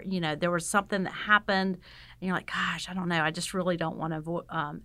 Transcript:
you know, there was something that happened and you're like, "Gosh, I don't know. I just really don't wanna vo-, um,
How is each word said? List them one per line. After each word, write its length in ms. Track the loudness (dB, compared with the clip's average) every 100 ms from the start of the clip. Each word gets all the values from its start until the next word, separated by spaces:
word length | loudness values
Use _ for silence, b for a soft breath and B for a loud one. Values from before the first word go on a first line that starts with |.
| -2
you 140 | 0
know, 160 | 0 0
there 160 | 2
was 160 | 0 2
something 360 | 2 2 0
that 100 | -2
happened 600 | -4 4 4 6 2 2 0
and 520 | -8 -20 -20 -6 -2
you're 80 | -2
like, 160 | -2
"Gosh, 380 | -2 -2 -4 -4
I 40 |
don't 140 | -4 0
know. 140 | 2
I 80 | 2
just 220 | 0 -2
really 240 | 0 0 0
don't 180 | 0 -2
wanna 220 | -4 -4
vo-, 240 | -2 -4 -4
um, 320 | -4 -4 -6